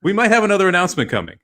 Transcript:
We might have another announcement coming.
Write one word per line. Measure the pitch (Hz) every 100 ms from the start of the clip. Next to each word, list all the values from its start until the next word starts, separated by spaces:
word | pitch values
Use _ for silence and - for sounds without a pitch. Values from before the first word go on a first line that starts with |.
We | -
might | 202 233
have | 226
another | 214 202 190
announcement | 175 180 - 120
coming. | 117 85 -